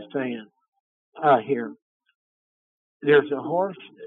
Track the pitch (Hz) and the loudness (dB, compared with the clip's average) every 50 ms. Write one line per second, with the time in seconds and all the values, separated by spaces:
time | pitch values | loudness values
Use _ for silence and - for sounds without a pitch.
0 | 104 - - 139 127 123 117 113 107 107 _ _ _ _ _ _ _ _ _ _ | -6 -8 -6 -6 -6 -6 -8 -10 -12 -18 _ _ _ _ _ _ _ _ _ _
1 | _ _ - - 156 147 135 113 107 135 135 120 117 101 - _ _ _ _ _ | _ _ -12 0 4 4 4 4 2 -2 -4 -4 -4 -8 -10 _ _ _ _ _
2 | _ _ _ _ _ _ _ _ _ _ _ _ _ _ _ _ _ _ _ - | _ _ _ _ _ _ _ _ _ _ _ _ _ _ _ _ _ _ _ -4
3 | - 143 147 143 147 143 143 135 - 151 165 180 190 196 175 - - - - - | 2 6 6 6 6 4 -6 -6 -4 -2 -2 -2 -2 -2 -4 -12 -18 -20 -20 -18
4 | - | -18